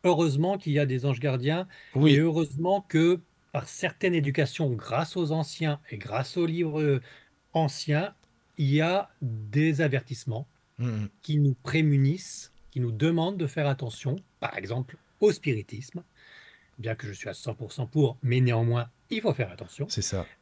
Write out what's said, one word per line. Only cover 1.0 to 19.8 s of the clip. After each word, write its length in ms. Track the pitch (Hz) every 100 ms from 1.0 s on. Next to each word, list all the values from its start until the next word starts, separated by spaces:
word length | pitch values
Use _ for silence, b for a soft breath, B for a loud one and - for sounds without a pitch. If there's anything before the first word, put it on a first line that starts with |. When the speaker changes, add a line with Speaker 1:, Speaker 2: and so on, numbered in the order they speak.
| 139
Speaker 1:
anges 140 | 123
gardiens 480 | 143 127 131 165 185 B B
Speaker 2:
Oui. 200 | 131 151
Speaker 1:
et 40 | 139
heureusement 640 | 165 160 156 139 170 196 -
que 320 | 156 165 180 - _ _
par 160 | 147 -
certaine 460 | - 175 - 190
éducation, 560 | 170 143 135 139 - 151
grâce 460 | 117 - 117 165 185
aux 160 | 160
anciens 460 | 160 156 - 160 147 -
et 80 | 101
grâce 380 | - 110 131 180
aux 100 | 165
livres, 340 | 170 160 151
euh, 200 | 151 135 b b b _ _
anciens, 600 | 160 156 - - 147 196 _ _ _ _ -
il 120 | 139
y 100 | 147
a 300 | 160 190 - _
des 600 | 131 113 107 143 156 147
avertissements 680 | 156 131 - 123 - 110 - _ _ -
Speaker 2:
Mm, 80 | 123
mm. 220 | 110 104 _
Speaker 1:
qui 160 | - 151
nous 160 | 143 127
prémunissent, 880 | - 151 156 143 135 180 - - - - -
qui 100 | 135
nous 100 | 123
demandent 460 | 110 156 170 170 202
de 100 | 156
faire 220 | - 143
attention, 480 | 135 120 - 135 156 - _
par 160 | - -
exemple 400 | 101 120 127 - _ _
au 100 | 208
spiritisme, 720 | - 151 113 - 104 127 175 - b b b b b b -
bien 180 | 113 113
que 100 | 110
je 60 |
suis 160 | 98 -
à 60 |
cent 200 | - -
pour 180 | - 107
cent 140 | - 117
pour, 300 | 151 139 -
mais 160 | 123 123
néanmoins, 480 | 123 117 117 120 120 _ _
il 100 | 220
faut 120 | -
faire 200 | - 107
attention. 340 | - 98 -